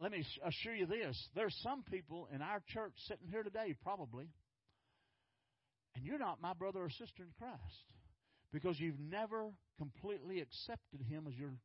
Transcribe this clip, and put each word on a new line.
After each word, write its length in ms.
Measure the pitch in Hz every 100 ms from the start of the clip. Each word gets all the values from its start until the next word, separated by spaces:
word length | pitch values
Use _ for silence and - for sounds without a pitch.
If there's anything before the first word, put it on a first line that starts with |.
let 100 | 185
me 80 | 202
s-, 200 | 147 -
assure 300 | 160 143 226
you 120 | 220 170
this. 420 | 226 175 120 - 196
There's 200 | 214 -
some 220 | 233 277
people 420 | - 190 147 170 131
in 80 | 139
our 180 | 156 208 -
church 280 | 220 208 - -
sitting 220 | 208 175
here 160 | 214
today, 320 | 214 214 214 139
probably, 420 | 180 196 131 120 160 - _ _ _ _ _ _ _ _ _ _ _ _ _ _ _
and 100 | 127
you're 140 | 143 285
not 220 | 214 151
my 140 | 175
brother 260 | 180 190 190
or 100 | 175
sister 320 | - 233 -
in 80 | 180 -
Christ 480 | 240 190 87 - - - - - _ _ _
because 260 | 151 175 151
you've 180 | 165 143
never 520 | 147 196 220 220 214 190 _ -
completely 600 | 147 - 196 196 156 185
accepted 600 | 139 - - 226 - 139
Him 240 | 120 156 151
as 60 |
your 160 | 123 143 127